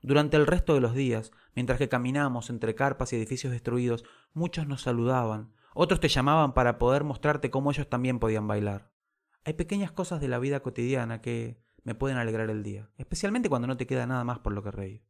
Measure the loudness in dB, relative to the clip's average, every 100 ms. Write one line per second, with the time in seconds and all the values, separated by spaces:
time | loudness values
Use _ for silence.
0 | 4 4 6 6 6 4 4 4 4 2
1 | 0 0 -4 _ _ -6 -2 0 0 0
2 | 0 0 0 -2 -6 -4 -4 0 0 0
3 | -2 -2 -4 -4 -4 -4 -2 0 0 -2
4 | -6 -20 _ -4 -4 -2 -4 -4 -2 0
5 | 2 2 0 -4 -8 _ _ 0 2 4
6 | 2 2 4 4 4 4 4 4 4 4
7 | 0 -2 0 0 0 0 0 -2 -2 -2
8 | 0 0 0 0 0 -2 -2 -4 -12 _
9 | _ _ _ _ -8 -6 -2 -2 -2 -4
10 | -4 -2 -2 -2 -2 -2 -4 -4 0 0
11 | -2 -6 -6 -6 -6 -10 _ _ -10 -4
12 | -2 0 0 0 -2 -2 -6 -10 -14 _
13 | -8 -4 -2 0 0 0 0 -4 -2 -2
14 | -2 -2 -2 -4 -4 -4 -6 -8 -10 -12
15 | _